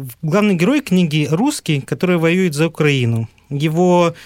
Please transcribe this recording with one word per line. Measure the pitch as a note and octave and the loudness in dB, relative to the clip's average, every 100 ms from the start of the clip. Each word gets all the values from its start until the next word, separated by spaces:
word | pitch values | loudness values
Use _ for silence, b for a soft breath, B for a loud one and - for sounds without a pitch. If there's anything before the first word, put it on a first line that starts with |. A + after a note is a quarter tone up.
| C3 - | -12 -10
главный | D#3+ F#3+ G#3 F3 | -2 0 2 2
герой | F#3 D4 | 2 0
книги | - F#3 E3+ D3+ C#3+ | 0 0 2 0 0
русский, | E3 C4+ D4 - C#3+ | 0 0 -2 -4 -4
который | - C3 F3+ F3 | -4 -4 0 0
воюет | E3 F3+ F#3 | 2 2 0
за | C#3+ E3 | 0 -2
Украину. | E3 D3+ C3+ A#2+ A#2 A2+ _ - | 0 0 2 0 -2 -4 _ -10
Его | C#3+ D#3 D#3+ F3+ F3 E3+ E3 | -4 -2 2 2 4 2 -2